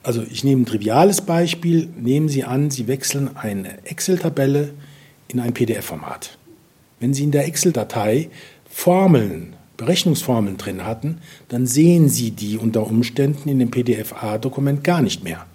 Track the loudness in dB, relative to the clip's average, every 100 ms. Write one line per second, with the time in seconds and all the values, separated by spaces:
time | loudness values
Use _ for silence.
0 | -4 -4 -6 -2 2 2 2 -2 2 4
1 | 4 4 0 0 0 0 2 2 0 -6
2 | 0 0 0 -2 -2 -2 -2 -2 -4 -4
3 | -4 -4 -4 -6 -6 -6 -8 -14 -14 -6
4 | -2 0 0 0 2 2 -2 -8 -20 -20
5 | -20 _ _ -4 -2 0 0 -2 -6 -12
6 | -12 -12 -14 -20 _ -20 _ _ _ _
7 | -2 0 2 2 0 2 2 0 -4 -2
8 | 2 0 0 -12 -20 -20 _ -2 2 4
9 | 6 6 4 -4 -10 -18 _ -6 -2 2
10 | 2 0 0 0 0 -4 -8 -8 -8 -6
11 | -6 -8 -12 -20 _ -4 0 6 6 8
12 | 6 4 -4 -4 -6 -2 0 0 2 2
13 | 2 0 0 0 -2 0 0 0 0 -2
14 | -4 -8 -6 -4 -4 -2 -2 0 0 2
15 | 2 -2 -8 -10 -12